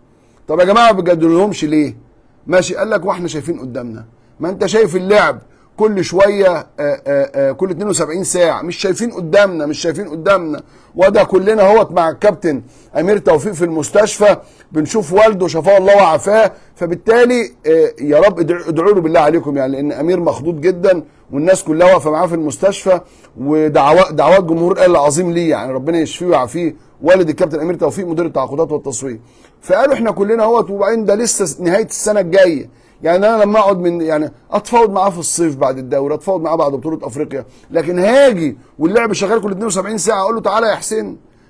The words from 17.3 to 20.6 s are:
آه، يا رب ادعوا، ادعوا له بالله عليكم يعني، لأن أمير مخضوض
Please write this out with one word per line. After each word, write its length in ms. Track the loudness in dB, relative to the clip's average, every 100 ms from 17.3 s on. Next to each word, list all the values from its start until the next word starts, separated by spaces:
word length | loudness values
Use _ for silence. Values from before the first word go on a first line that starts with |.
| 2 -4 -6 0
آه، 260 | 2 2 -2
يا 180 | 0 4
رب 200 | 4 2
ادعوا، 300 | -2 -4 -4
ادعوا 240 | 0 2
له 80 | 2
بالله 180 | 2 2
عليكم 380 | 2 2 -2 -4
يعني، 140 | -4 -4
لأن 160 | -6
أمير 280 | -4 -2 0
مخضوض 420 | -2 -4 -4 -2